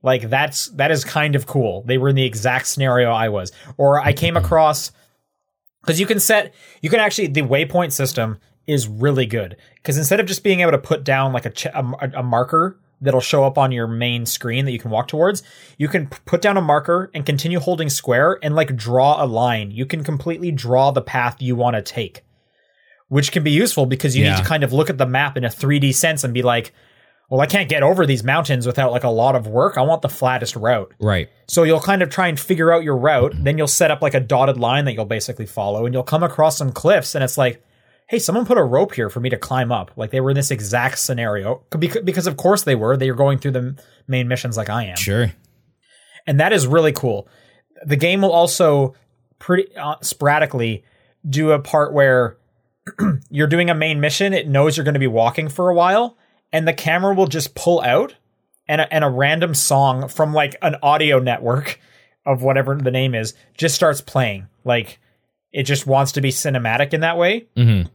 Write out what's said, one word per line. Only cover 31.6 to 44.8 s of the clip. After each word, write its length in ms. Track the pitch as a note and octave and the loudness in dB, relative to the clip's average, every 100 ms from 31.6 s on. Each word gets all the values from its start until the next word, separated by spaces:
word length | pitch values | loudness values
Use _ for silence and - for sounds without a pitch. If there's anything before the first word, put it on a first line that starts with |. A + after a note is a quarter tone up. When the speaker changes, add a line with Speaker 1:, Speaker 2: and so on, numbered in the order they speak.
Speaker 1:
you'll 160 | D#3+ D#3+ | 4 4
kind 220 | - G3 | 2 0
of 60 | F3 | 0
try 180 | E3 F3+ | 0 -2
and 120 | D3 | -2
figure 320 | - E3+ E3 | -2 2 4
out 100 | E3+ | 4
your 120 | D#3 C3+ | 2 0
route. 380 | C3+ C#3+ B2 - | 2 2 2 0
Then 220 | C#3 D#3 | -2 0
you'll 80 | D3 | 0
set 240 | - D#3+ | 2 2
up, 100 | D3 | 2
like, 140 | D3+ | 0
a 60 | C3 | 0
dotted 360 | A#2 B2+ C3+ B2 | 0 2 2 0
line 300 | A#2 C3+ C#3+ | 0 0 0
that 80 | |
you'll 100 | A2 | -4
basically 400 | G#2 A2 - A#2+ | -4 -6 -6 -10
follow, 400 | G#2+ - G2+ G#2 | -10 -6 -4 -2
and 100 | A#2+ | -2
you'll 80 | B2+ | -4
come 180 | B2 D#3 | -2 -2
across 340 | E3+ - D#3 D3 | -2 2 2 2
some 160 | C#3 | -6
cliffs, 420 | C3 D#3+ G3 C#3+ | -2 2 2 0
and 80 | D3+ | -4
it's 140 | C3 - | -4 0
like, 260 | B2+ A2+ _ _ _ _ _ | 0 -2 _ _ _ _ _
"Hey, 100 | A#3 | -4
someone 280 | - G3+ A3 | 0 -2 2
put 100 | A#3+ | 2
a 60 | |
rope 320 | C#3 B2+ G3 | 4 2 0
here 160 | - G#2+ | -2 -4
for 100 | A#2+ | -4
me 80 | B2 | -4
to 80 | B2 | -4
climb 340 | - B2+ A#2+ | -2 -2 0
up." 200 | A#2 F2+ | -4 -6
Like, 160 | - A2 | -10 -4
they 120 | C3 | -2
were 80 | C3 | 0
in 60 | C#3 | 0
this 140 | C#3 | -2
exact 500 | C3 G2+ A#2+ B2+ - | -4 -2 -2 -2 -4
scenario. 600 | - B2 A#2 G#2 G2 B2+ _ | -6 -4 -2 -4 -4 -6 _
Bec-, 320 | D#3+ E3 A3+ | -4 -2 -2
because 240 | F#3 E3+ F3 | -2 -2 -4
of 120 | C#3 | -2
course 240 | F3 G3+ | 0 0
they 120 | - | 0
were. 220 | A#2 G#2+ C3 | 0 2 0
They 140 | C3 | 0
were 60 | A#2+ | 2
going 200 | C#3 C3+ | 2 2
through 140 | C#3+ | -2
the 80 | B2+ | -4
m-, 180 | B2 C#3 _ _ - | -4 -8 _ _ -4
main 200 | C3 B2 | -2 -2
missions 300 | B2+ B2 A2 | -4 -4 -6
like 140 | G#2 | -4
I 140 | A2 | -6